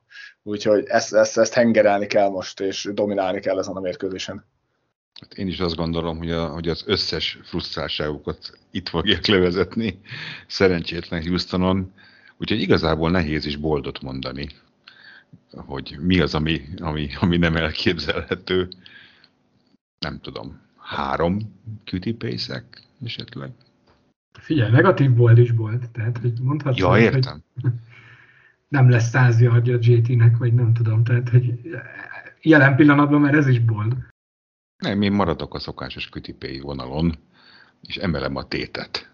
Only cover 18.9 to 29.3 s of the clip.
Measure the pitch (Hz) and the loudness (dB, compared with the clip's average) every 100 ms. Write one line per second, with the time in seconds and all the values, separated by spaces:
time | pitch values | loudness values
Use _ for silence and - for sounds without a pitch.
18.9 | - - _ _ _ _ _ _ _ _ | -20 -20 _ _ _ _ _ _ _ _
19.9 | _ - 67 - - 55 78 _ _ - | _ -12 -10 -12 -14 -14 -18 _ _ -12
20.9 | 73 69 71 85 101 110 - - 107 - | -8 -4 -2 0 -2 -6 -12 -16 -16 -8
21.9 | - 104 113 113 120 - - - - _ | -8 -6 -6 -8 -8 -8 -10 -14 -20 _
22.9 | _ 120 - - - 67 123 _ _ _ | _ -12 -12 -12 -14 -16 -18 _ _ _
23.9 | _ _ _ _ - - 160 110 127 185 | _ _ _ _ -14 -4 0 4 6 6
24.9 | 180 135 120 120 117 120 110 107 123 - | 6 4 6 8 8 6 2 -2 -6 -8
25.9 | - 110 117 123 117 127 147 139 120 90 | -8 -6 -4 -4 -4 -4 -2 -2 0 4
26.9 | 101 113 135 127 76 - - 123 - - | 6 6 4 -2 -6 -16 -8 -4 -4 -8
27.9 | - - - _ _ _ _ _ 143 123 | -20 -20 -20 _ _ _ _ _ 4 6
28.9 | 120 113 127 123 | 6 4 2 4